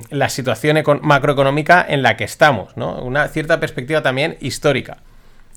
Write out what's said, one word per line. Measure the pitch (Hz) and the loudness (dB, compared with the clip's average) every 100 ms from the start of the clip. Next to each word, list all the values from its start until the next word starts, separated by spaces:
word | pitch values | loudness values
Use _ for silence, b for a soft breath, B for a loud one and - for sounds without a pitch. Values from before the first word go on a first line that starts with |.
| - | -4
la | 143 127 | -2 -2
situación | - 123 110 151 156 | -2 -4 -2 0 0
econ-, | 147 139 | 2 0
macroeconómica | 147 143 147 135 135 147 147 175 - | 2 2 2 2 2 0 4 4 4
en | 143 | 0
la | 120 107 | 0 0
que | |
estamos, | 101 - 156 110 90 110 | -4 2 2 2 -6 -8
¿no? | 147 151 | -8 -6
Una | 127 139 - | -4 -2 -2
cierta | 156 151 160 | -4 -2 -2
perspectiva | 147 - 127 156 | -2 -6 -4 -2
también | 143 127 160 - | 0 0 -2 -4
histórica. | 139 - 151 127 - - - b b b b | -8 -2 0 0 -4 -14 -20 b b b b